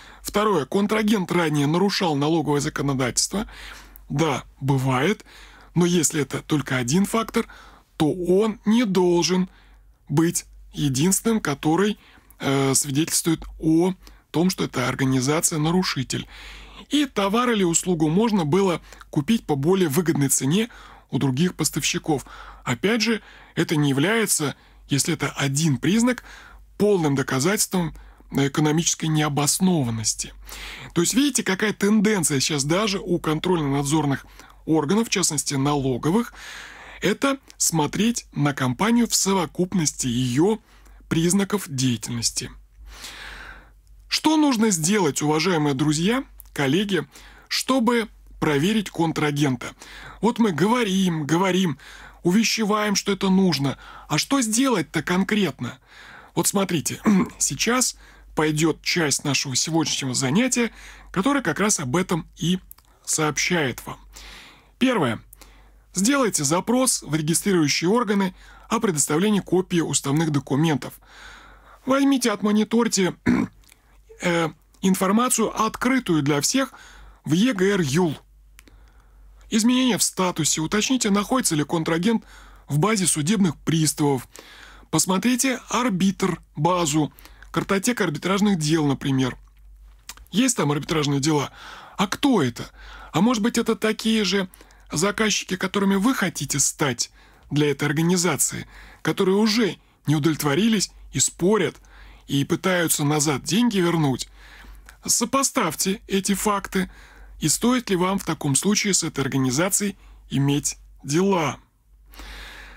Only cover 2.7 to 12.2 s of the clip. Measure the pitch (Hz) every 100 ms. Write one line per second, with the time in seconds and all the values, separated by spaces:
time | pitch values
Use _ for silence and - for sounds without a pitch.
2.7 | 151 139 131 123 - - 196 233 - -
3.7 | - - - - 143 160 123 - - 135
4.7 | 135 131 127 160 214 - - - - -
5.7 | 165 175 175 143 160 135 143 - 151 -
6.7 | 131 120 170 202 226 226 233 - - -
7.7 | - _ - 151 185 175 185 220 - 208
8.7 | 233 233 185 180 175 160 185 185 - -
9.7 | - _ _ - 143 165 180 - - -
10.7 | 160 147 127 175 - 226 220 151 139 151
11.7 | 170 208 196 - -